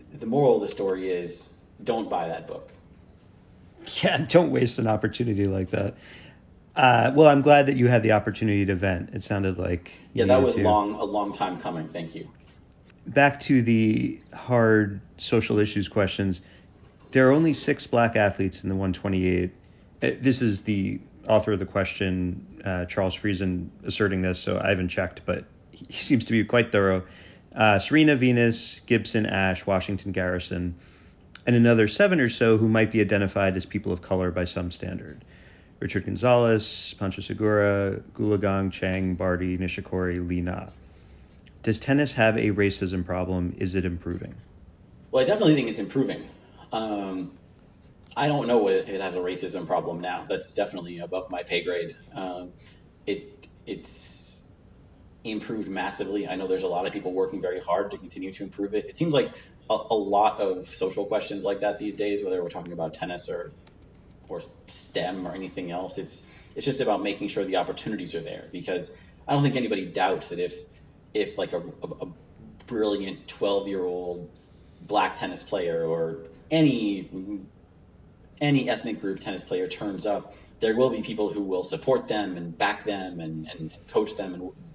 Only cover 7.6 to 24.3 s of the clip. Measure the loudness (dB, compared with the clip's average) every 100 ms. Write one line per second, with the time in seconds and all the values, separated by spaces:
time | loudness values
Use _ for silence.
7.6 | 8 4 6 6 6 4 2 -2 0 2
8.6 | 2 2 0 0 -4 -8 -4 -2 0 -2
9.6 | -2 -4 -6 -20 -8 0 6 6 6 4
10.6 | 4 4 2 -4 -4 -2 -4 -4 -6 -6
11.6 | -8 -8 -8 -10 -10 -12 -16 -18 -20 -20
12.6 | -20 -20 -20 -18 -2 4 4 4 2 4
13.6 | 6 4 4 2 -2 -6 -14 -16 0 4
14.6 | 6 6 4 -2 -12 -14 0 2 4 2
15.6 | 2 0 -2 0 0 0 -2 -2 -6 -20
16.6 | -20 -20 -20 -20 0 6 8 8 4 2
17.6 | 0 -4 0 2 4 4 2 2 -2 -2
18.6 | -4 -2 -2 -2 -2 0 2 2 -2 -6
19.6 | -20 -20 -20 -4 -2 0 0 2 0 0
20.6 | -2 -2 -2 -4 -10 -12 2 2 4 0
21.6 | -2 -2 -2 -2 -2 0 -2 -6 -12 -12
22.6 | -6 -4 -4 -2 -2 -2 -4 -2 -2 -2
23.6 | -6 -10 -10 -2 0 2 0